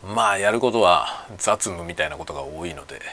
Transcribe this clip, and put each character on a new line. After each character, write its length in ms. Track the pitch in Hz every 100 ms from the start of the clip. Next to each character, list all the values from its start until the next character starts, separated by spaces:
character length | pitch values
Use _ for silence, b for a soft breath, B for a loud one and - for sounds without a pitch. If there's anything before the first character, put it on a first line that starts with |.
| 95
ま 220 | 110 110
あ、 80 | 98
や 100 | 101
る 100 | 113
こ 100 | 123
と 80 | 113
は 480 | 95 85 - - - 107
雑 280 | - - 110
務 180 | 92
み 120 | 170 170
た 100 | 156
い 40 |
な 60 | 147
こ 80 |
と 100 | 160
が 100 | 147
多 220 | 139 156 175
い 80 |
の 120 | 151 139
で 160 | 139 -